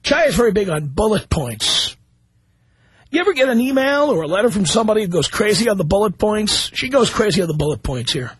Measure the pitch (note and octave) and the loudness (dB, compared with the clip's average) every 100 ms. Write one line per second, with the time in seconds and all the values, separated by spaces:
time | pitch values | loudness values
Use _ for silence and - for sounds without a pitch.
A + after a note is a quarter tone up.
0 | - C#4 G3+ E3 A#3+ G3+ F#3+ D3+ D3 C#3 | 0 0 2 2 2 0 -2 -4 -4 -2
1 | G#3+ G#3 - E3+ B2 A2 - - - - | 0 -2 -2 -4 -4 -6 -2 -2 -4 -10
2 | _ _ _ _ _ _ _ _ _ _ | _ _ _ _ _ _ _ _ _ _
3 | _ D#4 F4+ D4+ C4 A#3 B3+ C4+ C4+ C#4+ | _ 0 0 2 2 2 2 2 2 2
4 | D4 F#3 D3+ F#3 A#3 G3 F3 A3+ G#3+ G#3+ | 2 0 0 0 0 0 0 0 2 0
5 | G3+ F3 C3+ - G#3 G3 A#3 G3 D3+ G3 | 0 -2 -2 0 0 2 2 0 0 2
6 | G#3+ - G#3+ G#3+ G#3 - - - C4 C4+ | 0 0 0 0 -2 -2 -4 -6 0 2
7 | A#3 - G#3+ D#3+ E3+ D3+ D3+ B2 - B2+ | 2 2 0 0 0 0 -2 -2 -6 -6
8 | A#2 C#3+ A#2+ | -4 -4 -6